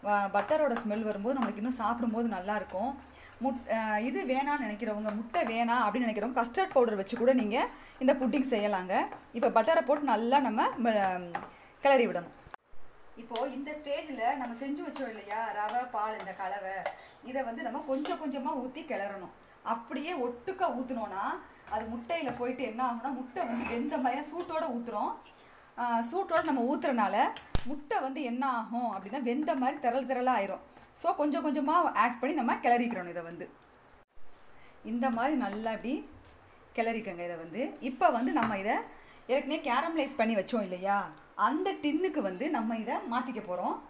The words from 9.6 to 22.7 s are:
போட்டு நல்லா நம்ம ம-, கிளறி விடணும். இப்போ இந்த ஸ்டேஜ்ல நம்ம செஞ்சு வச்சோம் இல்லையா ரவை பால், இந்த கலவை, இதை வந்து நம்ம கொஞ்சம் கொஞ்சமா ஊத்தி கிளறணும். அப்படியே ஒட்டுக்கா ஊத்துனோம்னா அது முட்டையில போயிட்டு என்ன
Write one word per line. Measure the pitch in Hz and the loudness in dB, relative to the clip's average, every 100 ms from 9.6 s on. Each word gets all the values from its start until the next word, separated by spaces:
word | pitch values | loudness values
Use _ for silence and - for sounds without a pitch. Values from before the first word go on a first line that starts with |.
| 220 330 | 6 4
போட்டு | 285 294 | 6 2
நல்லா | 285 214 233 277 | 4 2 6 4
நம்ம | 262 214 359 - | 4 2 2 2
ம-, | 233 214 190 180 175 170 - - - - | 2 4 2 0 -4 -8 -10 -16 -20 0
கிளறி | 277 269 226 | 6 6 6
விடணும். | 175 170 - - - _ - - - - - | 2 -6 -16 -20 -20 _ -8 -8 -10 -20 -18
இப்போ | 226 226 269 | -6 -2 -2
இந்த | 254 285 | -4 -8
ஸ்டேஜ்ல | 302 285 285 311 254 226 277 | -8 -4 -4 -4 -2 0 0
நம்ம | 240 | -4
செஞ்சு | 233 269 294 339 | -6 -6 -4 -6
வச்சோம் | - 254 | -6 -8
இல்லையா | 214 202 208 226 208 | -8 -6 -4 -4 -2
ரவை | 214 233 247 | 0 0 -2
பால், | 208 214 214 | -2 -2 -4
இந்த | 185 | -8
கலவை, | 185 190 202 190 190 - - - - | -6 -6 -4 -6 -4 -6 -8 -16 -18
இதை | - 254 | -6 -4
வந்து | 240 233 | -4 -4
நம்ம | 240 254 302 | -6 -6 -2
கொஞ்சம் | 269 294 339 | -2 -2 -4
கொஞ்சமா | 311 269 262 311 | -4 -4 -2 -4
ஊத்தி | 254 302 339 | -4 -8 -6
கிளறணும். | 208 202 196 175 - - - | -4 -4 -6 -12 -16 -20 -14
அப்படியே | - 233 - 311 311 | -4 -4 -4 -6 -4
ஒட்டுக்கா | 349 247 240 - 381 359 240 | -2 -2 -4 -6 0 0 0
ஊத்துனோம்னா | 262 247 208 196 220 349 - - - | -4 -4 -4 -4 -4 -6 -10 -20 -6
அது | 208 | -4
முட்டையில | 220 240 - 339 277 - | -4 -8 -4 -2 -2 -2
போயிட்டு | 240 254 | -4 -2
என்ன | 247 | -4